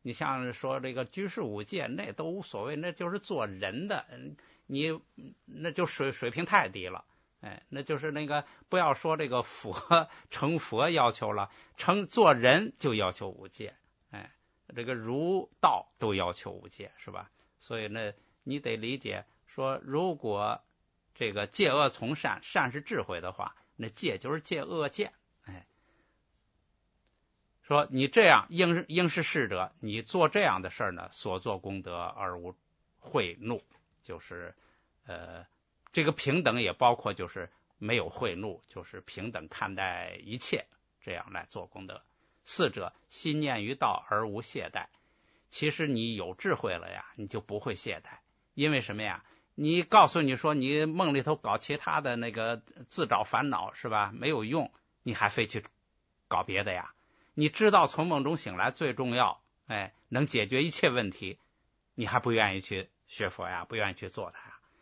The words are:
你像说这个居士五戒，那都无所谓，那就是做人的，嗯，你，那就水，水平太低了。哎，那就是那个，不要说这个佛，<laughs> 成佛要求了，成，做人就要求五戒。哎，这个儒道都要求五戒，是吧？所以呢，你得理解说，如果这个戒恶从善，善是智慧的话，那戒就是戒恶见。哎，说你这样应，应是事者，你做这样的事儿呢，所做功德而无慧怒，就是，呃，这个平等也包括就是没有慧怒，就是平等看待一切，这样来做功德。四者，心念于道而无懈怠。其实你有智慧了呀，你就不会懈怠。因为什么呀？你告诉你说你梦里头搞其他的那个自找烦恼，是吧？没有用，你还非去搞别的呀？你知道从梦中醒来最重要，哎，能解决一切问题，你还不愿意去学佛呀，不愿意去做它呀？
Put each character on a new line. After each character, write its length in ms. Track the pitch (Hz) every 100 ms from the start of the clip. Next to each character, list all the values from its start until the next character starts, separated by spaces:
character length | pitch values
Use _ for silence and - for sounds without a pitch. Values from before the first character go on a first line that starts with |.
你 100 | -
像 400 | 117 151 135 127
说 280 | 117 135 135
这 120 | 131
个 120 | 123
居 240 | 123 - 196
士 140 | 180
五 200 | 143 104
戒， 240 | 104 190 127
那 240 | 131 202
都 140 | 202
无 180 | 160 185
所 220 | - 143
谓， 100 | 110
那 160 | 151 170
就 180 | 170 175
是 120 | 196
做 260 | - 165 110
人 400 | 95 98 113 196
的， 180 | - -
嗯， 260 | 123 135 147 - _ -
你， 340 | 135 156 160 - - 135 -
那 260 | - 147 165
就 160 | 160 175
水， 240 | - 135
水 220 | 127 123
平 120 | 123
太 240 | 175 202 123
低 200 | 98 90
了。 160 | 92 - _ _ _
哎， 220 | 107 98 -
那 160 | 139
就 120 | 135 147
是 140 | 151
那 160 | 147 151
个， 180 | 147 - - -
不 80 | -
要 180 | 156
说 220 | 135 165 156
这 120 | 147
个 160 | 123
佛， 640 | 117 - 113 - - 170 156
<laughs> 160 | - -
成 300 | - 139 165
佛 320 | - 113 151
要 220 | 160 123
求 200 | 110 107
了， 200 | 104 98 - - -
成， 320 | - 196 185
做 260 | - 196
人 380 | 131 123 151 220 -
就 160 | 147 110
要 160 | 95
求 160 | - 101
五 180 | 92 98
戒。 300 | - 101 - _ _ _
哎， 220 | 104 98 _ _ _ -
这 80 | 120
个 120 | 117
儒 540 | 127 110 131 170 185 - _
道 320 | 175 104 - -
都 180 | 110 98
要 160 | 87
求 180 | 87 -
五 160 | 95 95
戒， 240 | - 101 -
是 160 | -
吧？ 180 | 95 - _ _ _
所 200 | - 113
以 60 | 107
呢， 260 | 113 107 104 _ _
你 160 | - 143
得 180 | 127 113
理 220 | 113 131
解 260 | 107 98 - _ _
说， 340 | - 135 135
如 320 | - 143 185 156
果 480 | 117 101 104 117 _ _ _ _ _
这 180 | - 113
个 140 | 104 104
戒 220 | - 180
恶 220 | 135 143
从 260 | - 117 151
善， 240 | 143 95
善 300 | - 190 135
是 80 | 139
智 220 | 147 190
慧 180 | 101 87
的 100 | 87
话， 240 | 92 95 - _ -
那 120 | 113
戒 300 | - 170 98
就 160 | 127
是 60 | 156
戒 220 | - 165
恶 260 | 139 170 143
见。 240 | - 208 - _ _
哎， 200 | - 95 - _ _ _ _ _ _ _ _ _ _ _ _ _ _ _ _ _ _ _
说 240 | - 147 147
你 180 | 131 135
这 140 | -
样 240 | 202 131 -
应， 360 | 165 180 170 -
应 200 | 160 175
是 140 | 170
事 240 | 156 160 117
者， 260 | 92 92 -
你 220 | 110 107
做 260 | 113 185 160
这 120 | 208
样 220 | 180 92
的 80 | 92
事 140 | -
儿 80 | 104
呢， 160 | 87 90
所 260 | - 107 92
做 200 | 117 98
功 240 | 98 98
德 180 | 92 87
而 380 | 87 - 98 90
无 160 | 87 90 _ _ _ _
慧 380 | - 143 92 85
怒， 220 | 107 117 - _ _ _
就 180 | - 85
是， 340 | - 87 87 - _ _ _ _
呃， 400 | - 85 85 85 87 _ _ _ -
这 120 | -
个 80 | 147
平 320 | - 139 151
等 180 | 147 120
也 100 | 104
包 220 | 85 123
括 180 | 120 -
就 140 | 101 90
是 240 | - 85 _ _ -
没 200 | 104 120
有 120 | 80
慧 280 | - 120 87
怒， 260 | 104 85 _
就 160 | -
是 160 | 87 101
平 320 | - - 104
等 160 | 104 78
看 260 | - 98
待 400 | 95 95 90 87 92
一 160 | 98 120
切， 280 | - 156 - _ _ _
这 100 | -
样 200 | 87 85
来 120 | 92 85
做 160 | 110 85
功 220 | - 95
德。 140 | 101 - _ _ _
四 260 | - - 156
者， 240 | 104 87 - _
心 320 | - 165 151
念 240 | 147 120
于 100 | 104
道 320 | 139 123 92 -
而 200 | 104 110
无 140 | 104
懈 280 | - - 82
怠。 140 | - 85 _ _ _ _ _ _
其 200 | - 151
实 160 | 147 156
你 280 | 120 117
有 200 | 110 90
智 200 | 92 196
慧 200 | 151 110
了 160 | 87 87
呀， 140 | 92 - -
你 100 | 104
就 140 | 113
不 180 | - 104
会 160 | 123
懈 280 | 104 - 85
怠。 140 | - - _ _ _
因 180 | - 147
为 120 | 143
什 140 | 120 107
么 60 |
呀？ 220 | 107 92 - _ _
你 280 | - 147 175
告 240 | 165 220 160
诉 140 | 175
你 160 | 143 131
说 160 | 156
你 320 | 151 131 147
梦 300 | 156 160 180
里 80 | 139
头 140 | 131 151
搞 200 | 104 104
其 220 | - 147
他 240 | - 151
的 140 | 143 120
那 140 | 117
个 320 | 110 113 117 - - 127
自 180 | - 147
找 180 | 104
烦 240 | 107 117 139
恼， 240 | 107 92
是 160 | - 120
吧？ 240 | 107 101
没 140 | 107 131
有 160 | 147
用， 260 | 110 156 - - _ _
你 120 | -
还 160 | 107 104
非 160 | 117 110
去 180 | 113 - _ _ _ _ _ -
搞 140 | 85
别 220 | 95 95
的 80 | 101
呀？ 180 | 90 - - _ _ _
你 160 | - 151
知 220 | - 214
道 160 | 196 156
从 200 | - 170
梦 180 | 151
中 120 | 135 160
醒 220 | - 90
来 120 | 107
最 220 | 127 156
重 220 | 120 127
要， 260 | 120 110 - _ _ -
哎， 280 | 110 95 - -
能 180 | 120 143
解 200 | 120 104
决 160 | 127
一 60 | 160
切 220 | - 165
问 200 | 123 104
题， 280 | - 95 101 _ _ _ _ _
你 100 | -
还 160 | 104 123
不 100 | 123
愿 260 | 113 107 95
意 40 |
去 300 | - 95 95 _ -
学 240 | - 104
佛 180 | - 90
呀， 160 | 90
不 100 | 87
愿 180 | 113 101
意 20 |
去 160 | 90 98
做 200 | - 90
它 80 | -
呀？ 200 | - - _ _